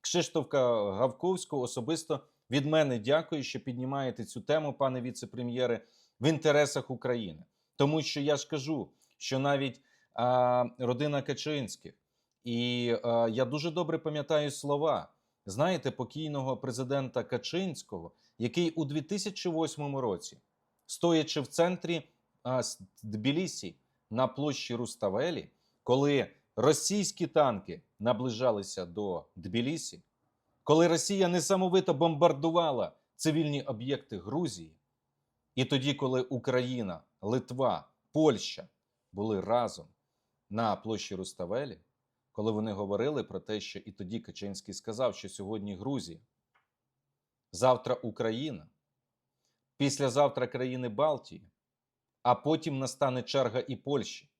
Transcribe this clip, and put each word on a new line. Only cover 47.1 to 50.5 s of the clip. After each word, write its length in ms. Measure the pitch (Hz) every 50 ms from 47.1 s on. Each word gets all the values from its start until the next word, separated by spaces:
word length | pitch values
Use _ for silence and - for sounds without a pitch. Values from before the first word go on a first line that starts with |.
| _ _ _ _ _ _ _ _
завтра 440 | - 113 120 127 127 123 - 123 127
Україна, 720 | - - 117 - - 120 113 110 120 143 156 123 82 76 _ _ _ _ _ _ _ _ _ _ _ _ _ _ _ _ _ _ _ _ _ _
післязавтра 680 | _ 143 139 139 - 143 131 117 139 147 135 - 131 127
країни 420 | 120